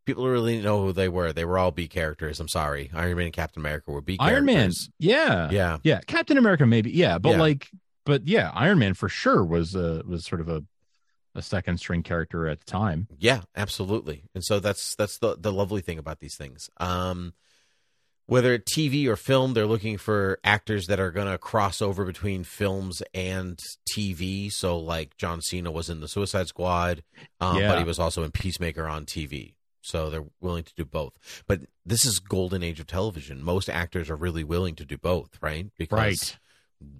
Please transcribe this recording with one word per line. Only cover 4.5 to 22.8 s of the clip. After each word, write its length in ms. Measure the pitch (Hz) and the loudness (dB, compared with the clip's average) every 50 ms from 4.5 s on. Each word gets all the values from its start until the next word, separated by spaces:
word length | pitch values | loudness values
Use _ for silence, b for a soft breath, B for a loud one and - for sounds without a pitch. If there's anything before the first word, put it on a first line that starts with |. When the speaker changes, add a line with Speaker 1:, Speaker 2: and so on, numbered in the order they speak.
| 240 | 6
Speaker 1:
characters. 340 | 160 110 92 85 - - - _ - | 6 4 4 2 -2 -6 -10 _ 0
Speaker 2:
yeah. 500 | 156 185 240 294 320 269 123 90 82 76 | 2 4 4 4 4 4 4 2 2 2
Speaker 1:
Yeah. 280 | 92 101 90 87 80 76 - | 2 2 2 2 0 2 4
Speaker 2:
Yeah. 180 | 156 131 90 - | 2 2 2 0
Captain 300 | - 285 339 330 - 302 | -2 -2 0 2 4 6
America, 280 | 277 240 214 185 143 143 | 6 8 6 8 8 8
maybe. 260 | 117 117 113 107 120 | 8 8 6 4 4
Yeah. 280 | - 165 175 104 85 85 | 4 4 4 4 4 4
But 140 | 95 156 165 | 4 4 6
Speaker 1:
Yeah. 60 | 175 | 6
Speaker 2:
like, 300 | 160 156 147 135 - - - - _ _ _ _ - | 6 4 4 2 -2 -12 -20 -20 _ _ _ _ 2
but 240 | 156 135 120 98 | 2 2 2 4
yeah, 240 | 147 214 220 113 - - | 2 2 2 2 2 2
Iron 260 | 90 123 180 208 165 | 2 4 6 6 6
Man 160 | 110 95 90 | 6 4 2
for 120 | - - | 0 -2
sure 380 | 90 - - - 254 269 156 98 | -4 -2 0 2 4 6 6 4
was, 280 | 80 82 85 82 82 92 | 4 2 2 2 0 0
uh, 280 | 92 87 82 82 80 - | -2 0 0 -2 -2 -4
was 200 | 90 90 82 82 | -4 -6 -6 -4
sort 160 | - - 85 | -4 -6 -4
of 80 | 80 85 | -4 -4
a, 140 | 82 80 - - _ _ _ _ _ _ _ _ _ _ _ _ - | -4 -6 -6 -10 _ _ _ _ _ _ _ _ _ _ _ _ -12
a 60 | 90 | -12
second 360 | - - - 92 - - 87 | -8 -4 -4 -2 -2 -2 -2
string 260 | 85 - - 90 85 78 | -4 -2 -2 -2 -2 -2
character 440 | - 87 85 80 - - 85 80 | -2 -2 -4 -4 -4 -4 -4 -2
at 120 | 80 76 - | -2 -4 -6
the 60 | - | -8
time. 420 | - - 92 107 104 80 78 104 - - | -6 -2 -2 0 0 0 -2 -4 -6 -6
Speaker 1:
Yeah, 260 | 69 - 117 135 113 87 - - | 0 2 2 2 2 -2 -8 -6
absolutely. 680 | - 104 - - - 98 92 104 113 - 78 71 69 71 - - | -6 -6 -4 -4 -6 -2 -2 -2 -2 -2 -6 -10 -10 -12 -14 -12
And 80 | 92 87 | -6 -2
so 160 | - 107 101 | 0 0 2
that's, 340 | 87 104 98 - - - - | 2 0 -2 -2 -4 -8 -4
that's 240 | - 107 101 - - | -4 -4 -4 -2 -2
the, 180 | 117 107 - | -2 -2 -2
the 160 | - 87 107 95 | -2 -4 -2 0
lovely 260 | 95 101 90 107 101 | 0 0 0 -2 -4
thing 180 | - - 85 80 | -4 -6 -8 -8
about 200 | 73 80 78 - | -8 -10 -12 -12
these 160 | 78 76 - | -12 -14 -14
things. 340 | - 76 67 64 - - - _ | -12 -14 -14 -14 -16 -18 -14 _
Um, 560 | - 87 90 90 90 90 92 92 90 87 85 - _ _ _ _ _ _ _ _ _ _ _ _ _ _ _ _ _ _ - | -4 -2 -2 0 0 0 -2 -4 -4 -8 -10 -12 _ _ _ _ _ _ _ _ _ _ _ _ _ _ _ _ _ _ 2
whether 260 | 120 127 120 127 123 | 2 4 4 4 2
T 300 | 113 - - - 156 156 | 2 0 -2 0 0 2
V 220 | 139 131 147 143 123 | 2 2 2 2 2
or 80 | 107 | 0
film, 360 | - - - 135 131 131 131 127 | 0 2 2 4 4 4 4 2
they're 120 | 113 107 | 2 2
looking 320 | 107 113 107 98 110 107 | 2 2 0 0 -4 -6
for 420 | 95 - - 107 101 98 95 92 - | -4 -2 0 0 2 2 0 0 0
actors 440 | - 101 104 104 - - 107 101 87 | 2 2 2 2 2 -2 -2 -2 0
that 140 | 82 101 92 | 0 0 0
are 100 | 95 90 | 0 0
gonna 260 | 80 98 101 98 95 | 0 -2 -2 -2 -4
cross 440 | 90 - - - 110 101 98 - - | -6 -6 0 2 2 2 2 0 0
over 240 | 110 98 98 92 101 | -2 -2 0 -2 -4
between 400 | 90 87 - - 104 98 92 90 | -4 -4 -6 -4 -4 -4 -4 -6
films 580 | - - - 104 98 95 95 | -8 -6 -2 -2 -2 -2 -2